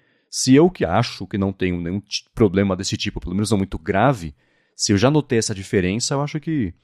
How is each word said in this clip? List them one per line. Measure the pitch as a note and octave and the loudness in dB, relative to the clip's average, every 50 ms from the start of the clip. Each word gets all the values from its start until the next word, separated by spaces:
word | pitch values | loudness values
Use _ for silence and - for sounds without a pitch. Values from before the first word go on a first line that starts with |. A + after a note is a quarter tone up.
| _ _ _ _ _ _ | _ _ _ _ _ _
se | - - - B2+ C3 | -8 -4 2 6 6
eu | C#3 E3 F#3 | 8 6 6
que | - - - | 2 0 -4
acho | E2 F2+ A2 A#2 - - - F#2+ | 0 0 0 0 -2 -4 -12 -12
que | - - | -6 -4
não | G2+ F#2+ G2 | -2 -2 -2
tenho | F#2+ - F#2+ F#2 F2+ F2 | -2 -2 -2 -2 -2 -2
nenhum | F2 E2+ F#2 G#2 | -4 -4 -6 -6
ti-, | - - - - - _ - | -8 -8 -10 -10 -10 _ 0
problema | - A#2 G2 E2+ G2 G2+ G2 F#2+ | 2 2 4 4 2 2 2 0
desse | F2+ G2 - A2+ | -2 -4 -6 -6
tipo, | - - G#2 - - | -4 -6 -6 -8 -8
pelo | - F2 F2+ | -8 -6 -4
menos | G2 G#2+ - | -2 -2 0
não | A2+ F#2+ | 0 0
muito | G2 - - - | 0 -2 -4 -10
grave, | D#2+ G2+ F#2 F#2+ A2 C#3 C#3 G#2 E2+ D#2 - _ _ _ _ _ _ _ _ | -6 -2 0 2 2 2 2 0 -4 -12 -12 _ _ _ _ _ _ _ _
se | - - - | -6 0 2
eu | G#2 G2 | 2 4
já | G#2+ C3 | 4 4
notei | D#3 D3+ - - B2+ A2+ | 4 2 0 0 0 0
essa | G#2+ - A2 | 0 -2 -6
diferença, | F#2+ F#2+ - - G2+ F2 F2+ F#2+ A#2 - - C#3+ | -8 -8 -2 0 0 0 0 -2 -2 -4 -4 -4
eu | C3+ | -4
acho | C#3+ C#3+ - D#3 | -4 -4 -6 -8
que | - E3 D#3+ D3 A2 F2 - _ | -6 -4 -2 -2 -2 -4 -4 _